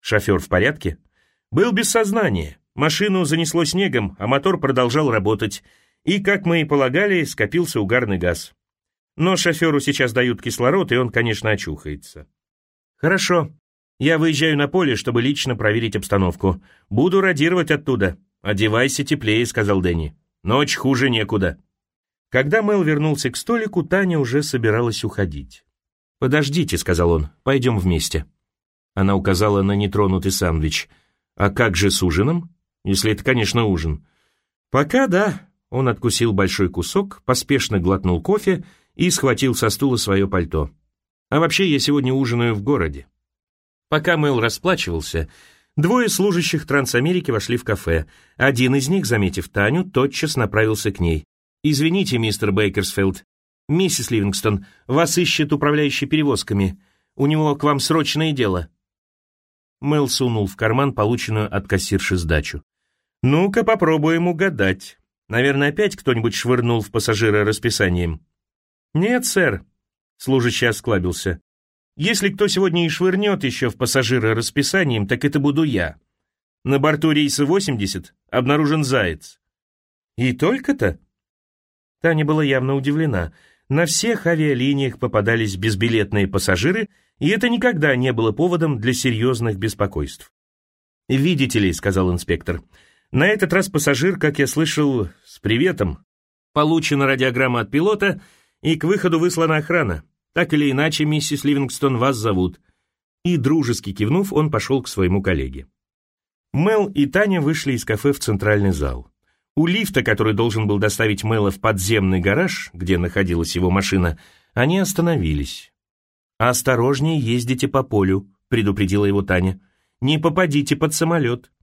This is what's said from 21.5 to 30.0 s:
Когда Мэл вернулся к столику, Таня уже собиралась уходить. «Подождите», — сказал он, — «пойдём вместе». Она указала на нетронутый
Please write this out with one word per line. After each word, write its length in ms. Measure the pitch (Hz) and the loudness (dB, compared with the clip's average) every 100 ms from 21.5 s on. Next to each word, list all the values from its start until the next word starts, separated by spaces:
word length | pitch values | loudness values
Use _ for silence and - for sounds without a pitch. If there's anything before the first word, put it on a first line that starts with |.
| 78 _ _ _ _ _ _ _ | -4 _ _ _ _ _ _ _
Когда 320 | 127 139 214 | -2 2 0
Мэл 220 | 208 208 | 2 2
вернулся 480 | 156 151 156 147 127 | 2 2 0 0 -4
к 60 | - | -6
столику, 460 | - 233 220 185 | -4 -2 -2 -4
Таня 340 | 151 185 190 165 | 0 0 0 0
уже 240 | 127 135 | 0 0
собиралась 600 | 147 127 113 107 120 107 | -2 -2 0 0 0 -2
уходить. 640 | 104 - 95 73 69 - _ _ _ _ _ _ | -6 -4 -4 -4 -14 -20 _ _ _ _ _ _
«Подождите», — 580 | 123 147 139 151 123 82 | 0 0 0 0 -2 -2
сказал 340 | - 85 87 | -2 0 2
он, — 180 | 82 76 _ | 2 0 _
«пойдём 360 | - 135 123 110 | -2 0 2 0
вместе». 480 | 90 82 - 80 78 _ _ _ _ _ _ | 0 0 -2 -6 -8 _ _ _ _ _ _
Она 220 | - 98 98 | -2 2 2
указала 460 | 101 90 107 101 | 0 2 2 2
на 100 | 98 | 2
нетронутый 580 | 101 101 101 | 0 0 0